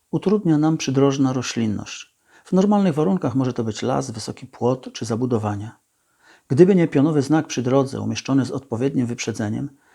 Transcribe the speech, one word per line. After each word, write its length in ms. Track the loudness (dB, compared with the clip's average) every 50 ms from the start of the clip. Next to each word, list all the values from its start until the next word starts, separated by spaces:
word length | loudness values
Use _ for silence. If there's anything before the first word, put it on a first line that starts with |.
| _ _
utrudnia 460 | -6 -4 0 0 0 2 2 2 2 4
nam 200 | 4 2 0 0
przydrożna 560 | -2 0 2 4 4 4 4 2 0 0 0
roślinność. 840 | -2 -4 -4 -2 -2 -2 -2 -2 -4 -6 -10 -14 -16 -18 _ _ _ _ _ _ -20 _
W 60 | 0
normalnych 420 | 2 2 4 4 4 4 2 2 2
warunkach 420 | 2 0 0 0 0 0 -2 0
może 180 | 0 0 0 -2
to 100 | -2 -4
być 180 | -4 -4 -4
las, 300 | -2 -2 -2 -2 -2 -4
wysoki 360 | -8 -10 -10 -10 -12 -12 -14 -18
płot 460 | -8 -2 0 0 0 0 -4 -12 -12
czy 120 | -10 -6
zabudowania. 720 | -4 -4 -2 -2 0 0 0 -2 -2 -4 -6 -8 -12 -14 _ _ _ _ _ _ _ _ _ _ _ -20 _ _ 0
Gdyby 280 | 6 6 6 8 6
nie 120 | 4 4 2
pionowy 340 | 2 2 2 2 2 2
znak 260 | 2 2 2 0 0 -2
przy 140 | -4 -4
drodze 400 | -2 2 2 2 2 0 -4 -6
umieszczony 440 | -6 -6 -6 -6 -4 -2 0 0 0
z 60 | -2
odpowiednim 540 | -4 -8 -8 -6 -6 -4 -2 -2 -2 -2 -4
wyprzedzeniem, 640 | -4 -4 -6 -6 -6 -6 -4 -4 -4 -4 -6 -6 -8 -12 _ _ _ _